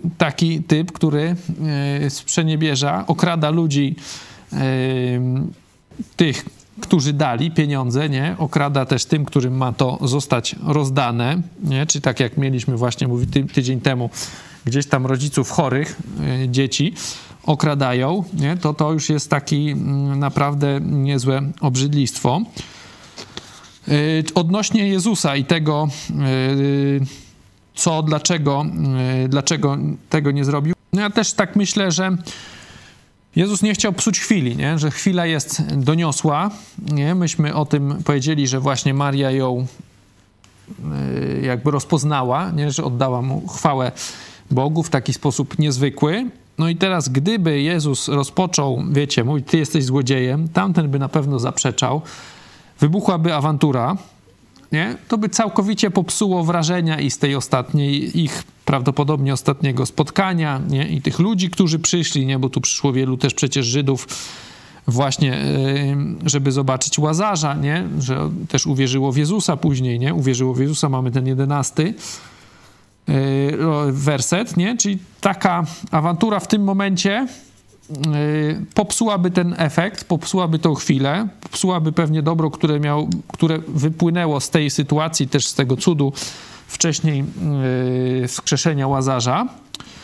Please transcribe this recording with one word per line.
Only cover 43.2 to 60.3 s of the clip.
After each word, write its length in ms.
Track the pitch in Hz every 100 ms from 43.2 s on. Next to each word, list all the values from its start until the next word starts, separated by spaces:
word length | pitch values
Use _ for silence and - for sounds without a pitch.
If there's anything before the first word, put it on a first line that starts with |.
mu 240 | 131 147 185
chwałę 460 | - 160 135 127 - - - - - -
Bogu 320 | 127 143 156
w 80 | 160
taki 220 | 135 131
sposób 460 | 131 147 123 135 -
niezwykły. 720 | 151 127 139 - 147 202 254 - _ -
No 100 | 165
i 80 | 170
teraz, 320 | 190 180 127
gdyby 540 | 131 165 226 165 143
Jezus 460 | 147 175 147 127 -
rozpoczął, 720 | 143 135 - 180 175 139 127 -
wiecie, 320 | 143 139 -
mówi, 180 | 117 151
„Ty 160 | - 165
jesteś 260 | 143 160
złodziejem”, 640 | 127 139 127 135 127 143 165
tamten 400 | 175 190 175 147
by 100 | 135
na 100 | 139
pewno 300 | 160 143 135
zaprzeczał, 640 | 113 - 131 - 127 147 - - - - - - - -
wybuchłaby 540 | 151 196 - 175 170
awantura, 640 | 151 151 143 151 127 123 190 - _ _ _ _ - -
nie? 240 | 151 196 - -
To 100 | 226
by 100 | 214
całkowicie 640 | - 220 - 196 208 202
popsuło 540 | 190 175 - 208 180
wrażenia 560 | 165 175 156 180 165 156
i 100 | 139
z 80 | -
tej 160 | 143
ostatniej, 840 | 139 - 131 123 147 143 143 - 170
ich 240 | 156 - - _
prawdopodobnie 680 | - 139 127 135 147 151 139
ostatniego 540 | 127 - 139 143 127 120
spotkania, 760 | - 143 - 190